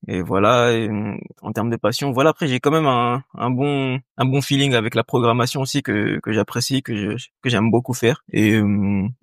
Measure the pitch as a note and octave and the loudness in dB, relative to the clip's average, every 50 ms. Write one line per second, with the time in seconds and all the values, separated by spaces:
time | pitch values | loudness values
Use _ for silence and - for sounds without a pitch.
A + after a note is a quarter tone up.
0 | - - G#2 F#2+ F#2 E2 - F#2+ G2+ G#2+ A#2+ B2 A#2+ A#2+ A#2+ A2+ A2+ G#2+ A2 G2+ | -10 -6 -6 -4 -4 -2 0 2 4 4 4 4 4 2 2 0 0 -2 -4 -4
1 | G#2 G#2+ G2 - - - - _ _ - A2 - G#2 A#2 A#2 A2+ _ - B2 - | -4 -6 -6 -8 -10 -14 -20 _ _ -10 -6 -4 -4 -2 -4 -2 _ -2 -2 -2
2 | - C#3+ C3 A#2 C#3 D#3 D#3 _ - D#3 B2+ B2+ - D3 C#3+ D#3+ D#3+ D3 C3 A#2+ | -2 -4 0 2 2 2 2 _ -2 -2 -2 0 0 0 0 2 2 2 2 2
3 | A#2+ A#2+ A#2+ B2+ C3+ _ _ - - A#2+ B2+ B2 C3+ C#3+ C#3+ C#3 C3+ C3+ B2+ C3+ | 0 0 -2 -4 -6 _ _ -6 -4 -2 -2 0 -2 -2 -2 -2 -2 -2 -4 -6
4 | C3+ _ _ - B2 C3 C3 C#3+ C3+ - C#3+ C#3 C#3 C#3 C3 A#2+ G#2+ G#2+ - A2+ | -8 _ _ -2 0 0 2 0 0 0 0 2 2 2 2 2 0 0 0 -2
5 | A2+ _ - B2+ B2 A#2+ A2+ B2 A#2 A#2 - D3 C3 C3 - D3 C3+ - - G#2 | -2 _ 0 0 2 2 2 2 0 -2 -2 -4 -4 -2 -2 -4 -2 -2 -2 0
6 | G#2 A2 G2+ - - - A2 A2 G#2 - - A#2+ A#2 - C3+ C3 C3 - A#2+ G#2+ | 0 0 -2 -4 -4 -2 0 0 0 -2 -2 -6 -4 -2 -2 -4 -4 -2 -4 -4
7 | G#2 G2 G#2 B2 B2+ - _ _ _ C3 A#2+ G#2 G#2 A#2 G#2 A#2 B2 - B2+ - | -4 -4 -4 -6 -8 -14 _ _ _ -2 0 2 2 4 4 2 2 0 -6 0
8 | - A2+ A#2+ - _ _ - - A2 G#2+ G#2 A2 G#2+ G2+ G#2 G2+ G2+ G2 G2+ G2+ | 2 2 2 0 _ _ 0 2 4 4 4 4 2 2 0 0 0 0 0 -2
9 | F#2 G#2 B2+ _ | -2 -4 -6 _